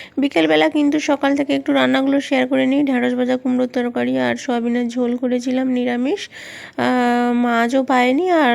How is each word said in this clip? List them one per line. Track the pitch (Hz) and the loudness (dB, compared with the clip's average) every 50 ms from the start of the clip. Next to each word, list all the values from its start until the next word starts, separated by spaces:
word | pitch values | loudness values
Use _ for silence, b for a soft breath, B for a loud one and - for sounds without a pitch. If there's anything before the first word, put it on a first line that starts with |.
| B B B 277 | B B B -2
বিকেলবেলা | 277 277 - 330 320 311 311 311 311 311 | -2 0 2 2 2 4 4 4 2 2
কিন্তু | 311 302 294 285 294 302 | 2 2 2 2 0 0
সকাল | - - 277 285 277 277 277 | 0 0 -2 0 0 0 0
থেকে | 285 277 285 277 | 0 0 -2 -2
একটু | 277 269 302 | -2 0 0
রান্নাগুলো | 277 269 254 254 262 269 269 277 277 277 | 0 2 2 2 2 2 2 2 0 0
শেয়ার | 269 - 285 262 254 254 | 0 0 0 0 0 0
করে | 269 262 262 | 0 0 2
নিই। | 262 269 285 294 | 2 2 2 0
ঢ্যাঁড়স | 277 254 247 247 247 247 | 0 0 0 0 0 0
ভাজা, | 247 247 247 254 | 0 0 0 -2
কুমড়োর | 254 - 254 247 247 254 | -2 -2 -2 0 0 -2
তরকারি | 247 - 247 240 240 240 247 247 254 262 262 | -2 -2 -2 -4 -2 -2 -2 -2 -2 0 0
আর | 254 240 233 | 0 0 -2
সয়াবিনের | 233 - 269 240 233 226 240 240 247 240 233 | -2 -4 -4 -2 -2 -2 -2 -2 -2 -2 -2
ঝোল | 233 254 247 240 247 | -2 -2 -2 -2 -2
করেছিলাম | 247 262 247 247 247 240 254 254 262 262 254 | -2 -2 -2 -2 -2 -2 -2 -2 -2 0 0
নিরামিষ। | 254 247 247 247 240 240 247 285 403 - | 0 0 -2 -2 -2 -2 -2 -2 -4 -4
আহ, | - - - - - - - - - - - 262 240 254 254 247 240 240 240 240 240 240 240 | -6 -12 -16 -18 -18 -18 -18 -18 -18 -12 -6 -4 -2 0 2 2 2 2 2 0 0 0 0
মাছও | 240 240 240 233 233 233 233 269 269 | 0 0 0 2 2 0 2 2 0
পায়নি | 254 269 262 247 247 254 262 302 370 370 | 0 2 2 2 2 2 2 2 2 2
আর | 349 311 277 240 240 | 2 4 4 4 2